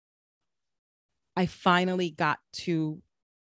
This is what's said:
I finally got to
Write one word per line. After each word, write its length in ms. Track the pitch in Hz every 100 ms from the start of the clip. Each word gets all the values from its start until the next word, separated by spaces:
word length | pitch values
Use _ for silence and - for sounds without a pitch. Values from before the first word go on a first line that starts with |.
| _ _ _ _ _ _ _ _ _ _ _ _ _ -
I 100 | 180
finally 640 | - 190 180 185 185 175
got 300 | 156 156 - _ -
to 360 | - 160 156 156 - _ _ _